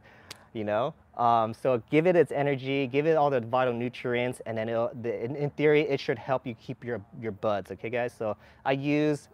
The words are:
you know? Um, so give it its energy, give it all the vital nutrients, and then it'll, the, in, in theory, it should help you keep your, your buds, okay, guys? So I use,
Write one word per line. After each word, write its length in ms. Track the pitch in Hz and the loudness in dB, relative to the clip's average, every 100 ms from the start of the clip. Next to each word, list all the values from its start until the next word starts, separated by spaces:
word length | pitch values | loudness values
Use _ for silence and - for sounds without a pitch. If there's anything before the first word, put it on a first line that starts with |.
| - - - - - | -20 -20 -20 -20 -14
you 100 | 113 | -8
know? 300 | 104 107 143 - _ - | -2 0 -2 -6 _ 0
Um, 340 | 117 117 110 110 | 4 4 2 0
so 260 | 135 123 - | 0 0 2
give 160 | 147 175 | 2 4
it 100 | 175 | 4
its 160 | 139 | 4
energy, 540 | 143 143 135 131 139 131 | 2 0 -2 -2 -2 0
give 220 | 139 156 | 0 2
it 100 | 156 | 4
all 140 | 143 | 4
the 100 | 131 | 2
vital 320 | 113 127 127 | 0 0 0
nutrients, 680 | 117 123 - 127 120 123 123 - | 0 -4 -6 -2 -2 -2 -4 -8
and 100 | 110 | -6
then 140 | 113 | -2
it'll, 220 | 113 120 123 | -2 -2 -4
the, 240 | 117 101 113 | -6 -6 -6
in, 100 | 143 | -4
in 140 | 147 | -6
theory, 320 | - 151 151 | 2 4 4
it 180 | 151 139 | 4 -2
should 200 | - 123 | -2 -6
help 260 | - 131 135 | -2 -4 -4
you 80 | |
keep 320 | 117 - 131 120 | -12 -12 -12 -8
your, 160 | 110 98 139 | -8 -10 -10
your 120 | 113 | -10
buds, 400 | 98 110 101 92 | -4 -2 -2 -6
okay, 180 | 95 117 | -10 -6
guys? 240 | 120 123 | -4 -4
So 240 | - 107 101 - - | -4 -6 -6 -12 -8
I 100 | - | -2
use, 540 | 139 143 147 151 147 - | -2 0 2 2 -2 -8